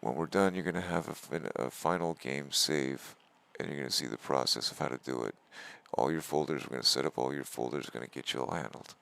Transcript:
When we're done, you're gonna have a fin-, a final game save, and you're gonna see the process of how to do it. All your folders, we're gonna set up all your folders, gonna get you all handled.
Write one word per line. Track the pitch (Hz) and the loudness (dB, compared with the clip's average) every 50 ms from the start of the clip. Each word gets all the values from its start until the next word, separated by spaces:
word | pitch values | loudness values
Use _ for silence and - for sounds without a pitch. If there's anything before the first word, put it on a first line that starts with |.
When | - 57 62 | 0 -2 0
we're | 69 82 | 0 0
done, | 78 - 98 98 95 92 | 2 4 6 6 6 6
you're | 92 85 | 2 0
gonna | 85 85 90 | 0 0 0
have | 87 90 87 85 80 73 | 0 2 0 0 0 0
a | 73 | -6
fin-, | - - - - 82 71 52 - | -8 -8 -4 -4 -2 -2 -2 -2
a | - 60 64 | 0 -2 -2
final | - - - 78 87 90 85 85 82 | -2 0 2 2 2 4 2 0 -2
game | 78 - 64 67 69 71 71 | -2 -4 -4 -4 -4 -4 0
save, | - - - - 78 76 67 65 67 65 - - - _ _ _ _ _ _ _ _ - | 2 2 4 4 4 2 2 2 0 -4 -6 -12 -16 _ _ _ _ _ _ _ _ -6
and | - - | -6 -4
you're | 78 71 | -4 -4
gonna | 69 64 | -2 0
see | - - - | 0 0 0
the | 60 55 - | 0 -4 -6
process | - - 69 67 60 - - 57 - - | -2 2 2 4 4 4 2 2 0 -4
of | - - | -2 -2
how | 76 67 | -2 -2
to | 62 62 - | -2 -4 -4
do | - 64 62 | -2 -2 0
it. | 58 52 - - _ _ - - - - - - _ - | 0 -2 -4 -6 _ _ -18 -16 -14 -14 -16 -18 _ -4
All | - - 57 69 | 0 2 2 4
your | 80 80 | 2 0
folders, | 78 - - 73 76 - 78 71 - | -2 0 2 2 2 2 0 -2 -2
we're | - - | -4 -6
gonna | 64 | 2
set | 60 - - 64 67 | 4 4 4 4 2
up | 76 - - | 0 2 2
all | 62 65 69 | 0 0 0
your | 71 65 | -2 -4
folders, | - - - 60 62 62 71 65 - | -6 -4 -2 -2 -2 -2 -2 -4 -4
gonna | - 60 60 | -8 -8 -8
get | 64 - 67 62 - | -8 -8 -8 -4 -4
you | - 62 | -2 -2
all | 64 - - | 0 0 -2
handled. | 87 76 57 - 62 - - - _ | -2 -2 -4 -8 -10 -14 -16 -18 _